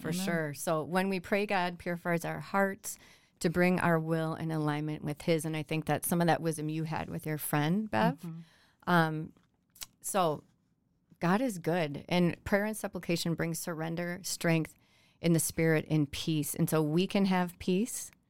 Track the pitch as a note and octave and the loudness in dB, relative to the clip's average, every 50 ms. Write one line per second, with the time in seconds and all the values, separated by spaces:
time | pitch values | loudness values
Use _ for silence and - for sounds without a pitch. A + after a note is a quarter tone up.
0 | - - F3 F3+ F#3+ G3 E3+ E3 D#3 D3 C#3+ - - F3+ E3 D#3 D3 C3+ F3 F#3 | -6 -6 -4 -4 -2 -2 -2 -2 -2 -4 -6 -6 -4 -2 -2 -2 -2 -2 0 0
1 | F#3+ G3 F#3+ F#3 F3 - A3 G3 G#3 G#3 G#3 F#3 F3 F3+ F3 E3+ - F3+ F3 E3+ | 0 0 -2 -4 -2 0 0 0 0 0 0 0 0 -2 -4 -6 -6 -6 -6 -4
2 | - F3+ E3+ E3+ - D#3 D#3+ D#3 D3 - - G3 G3 F#3+ G3 - - - - - | -2 -2 -2 0 -2 -4 -6 -8 -6 -2 0 0 2 0 -2 -6 -10 -12 -12 -12
3 | - - - _ _ _ _ - - F3+ D#3+ F3 F3+ F3+ F#3 F3 - F3 E3 D#3+ | -16 -20 -20 _ _ _ _ -2 -2 0 4 4 4 4 4 4 4 4 4 2
4 | D#3+ D#3+ E3 D#3+ D#3+ D#3+ D#3+ - E3 D#3+ D#3+ D#3 D3+ D3+ D3 D3+ D3+ D3+ D3+ - | 2 0 0 0 0 -2 -2 -4 -4 -2 -2 0 0 0 0 -2 -2 -4 -6 -4
5 | - D3 D3 - - - E3 D#3+ D3+ D#3+ D#3+ D#3 D3+ - D#3+ D#3 D3+ - D3+ - | -6 -6 -6 -4 0 0 2 2 0 -2 -4 -4 -4 -2 -4 -2 0 0 -2 -2
6 | - - F3+ E3+ E3+ E3+ D3+ C3+ D#3+ E3 D#3 D#3 D3+ D#3 D#3 D#3+ D#3+ D#3 D#3 - | 0 0 2 2 4 4 2 2 0 -2 -2 -2 -4 -4 -4 -4 -4 -4 -4 -6
7 | E2 - E3 E3+ - D3+ D#3 D3 - - - D3 C#3+ D#3 F3 G#3 A3 G#3 - A3 | -6 -6 -8 -8 -6 -6 -6 -6 -2 0 2 2 2 2 2 0 0 0 2 2
8 | G#3+ E3+ E3 - - E3+ D#3+ E3 E3+ - _ _ _ _ _ _ _ - F3+ E3+ | 2 2 0 -2 -8 -12 -12 -14 -16 -18 _ _ _ _ _ _ _ 2 4 4
9 | D#3+ D#3+ D#3 D#3 D#3+ - - _ _ _ _ _ _ _ _ - - - _ _ | 4 2 0 -4 -8 -10 -14 _ _ _ _ _ _ _ _ -18 -18 -18 _ _
10 | - - - G3+ F3+ D#3+ D3 C3+ - _ _ _ _ _ _ _ _ _ _ _ | -8 -4 0 2 2 2 0 -2 -6 _ _ _ _ _ _ _ _ _ _ _
11 | _ _ _ - - E3+ F#3 G#3+ C4+ C4 G3+ F3 - D#3+ D#3+ F3+ D#3+ D3 C#3+ C#3+ | _ _ _ -2 2 2 2 2 2 0 -4 -2 -2 0 0 0 0 -2 -4 -6
12 | - - E3+ F3+ F3 E3+ - - - - G#3+ G3 G#3 G#3+ A3 - - G3+ - F3+ | -4 0 2 4 4 2 2 -2 -2 0 0 0 2 0 -4 -6 -8 -8 -8 -6
13 | - - E3+ E3 - E3+ E3 - E3 E3 E3 - - F3+ E3 D3+ D#3+ E3 E3 E3 | -2 -2 -2 0 0 -2 -2 -2 -2 -2 -4 -4 -6 -6 -6 -6 -6 -6 -4 -4
14 | F3 F3 F3 G3 F#3 - - - - E3+ E3 D#3+ D#3 - - _ _ _ _ _ | -4 -6 -6 -8 -8 -8 -6 0 2 2 4 2 2 -2 -6 _ _ _ _ _
15 | _ _ _ _ - E3+ E3+ D#3+ - - - - E3 D#3+ D#3+ D#3 - - D#3 D#3 | _ _ _ _ 2 4 4 4 2 0 0 2 4 4 4 2 2 2 2 2
16 | D3 C#3+ - - - E3 D#3+ D3+ C#3+ - - - E3 - - D#3+ D#3 D3 D3+ F3 | 2 0 -2 -4 -2 -2 0 0 -2 -2 -2 -2 0 2 2 2 2 2 2 2
17 | F#3+ F#3 - G3+ G3 F#3+ F#3+ F3+ F3+ F3 - - - - F#3 F#3 A3+ B3+ - - | 2 2 2 2 2 4 4 2 2 0 -4 -4 -2 0 2 2 0 -2 -4 -8
18 | - - - _ _ _ | -12 -14 -16 _ _ _